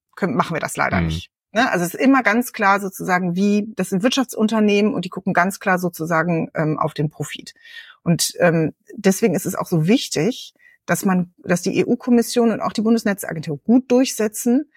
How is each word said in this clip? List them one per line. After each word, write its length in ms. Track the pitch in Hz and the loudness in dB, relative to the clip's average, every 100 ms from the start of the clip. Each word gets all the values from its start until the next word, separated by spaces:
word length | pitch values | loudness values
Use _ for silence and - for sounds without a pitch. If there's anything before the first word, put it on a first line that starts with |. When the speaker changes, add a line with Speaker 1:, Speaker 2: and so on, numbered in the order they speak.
| _ - | _ -6
Speaker 1:
können, 180 | 185 | -2
machen 200 | 165 180 | 0 -2
wir 60 | 160 | -2
das 160 | - - | -6 -2
leider 240 | 139 113 | 0 0
Speaker 2:
Mhm. 60 | 85 | 0
Speaker 1:
nicht. 240 | 80 - _ _ | -4 -8 _ _
Ne? 180 | 208 254 | 0 0
Also 160 | - 175 | 0 -2
es 80 | |
ist 60 | - | 0
immer 220 | 269 269 | 2 4
ganz 300 | 226 220 247 | 2 0 -2
klar 280 | - 202 196 | 0 2 2
sozusagen, 540 | 202 - 170 180 180 | 0 -8 -2 -2 0
wie, 380 | 175 202 208 214 214 | 0 2 0 -2 -6
das 120 | 185 | -4
sind 140 | 190 | 0
Wirtschaftsunternehmen 920 | 226 262 254 - 214 226 208 202 208 | 0 0 -2 0 0 2 2 4 2
und 140 | - 180 | 0 -6
die 20 | |
gucken 240 | - 190 | -8 -2
ganz 280 | 175 180 - | 2 0 0
klar 180 | - 180 | 0 0
sozusagen, 720 | 180 - 160 165 170 165 - | 0 -6 -2 0 0 0 -2
ähm, 240 | - 160 151 | -2 -2 0
auf 140 | - | -2
den 160 | - 156 | -2 -4
Profit. 460 | - 143 - - - - - - - | -4 -12 -12 -18 -20 -20 -20 -20 -8
Und, 320 | - 135 - - | -2 0 0 0
ähm, 340 | 175 165 160 - - | 2 2 0 -4 -18
deswegen 400 | - 196 196 226 | -4 0 2 2
ist 120 | 165 - | 0 -4
es 80 | |
auch 120 | - - | -6 -2
so 200 | 170 156 | 0 2
wichtig, 680 | 240 - - 165 262 - _ _ _ | 2 0 -2 -2 -2 -10 _ _ _
dass 200 | - 170 | -4 -2
man, 300 | 202 185 175 _ | 0 0 -2 _
dass 220 | - 175 | -2 -2
die 180 | - - | 0 0
E-U-Kommission 720 | - 240 - 240 233 - 233 | 0 0 2 2 2 2 2
und 120 | 208 | 0
auch 100 | - | -4
die 80 | - | -2
Bundesnetzagentur 760 | 220 226 214 196 - 165 160 147 | 2 2 0 -2 -4 -8 -6 -6
gut 320 | - 247 - | 4 4 4
durchsetzen 800 | 247 262 - 220 214 240 247 302 | 2 2 0 -4 -2 0 0 0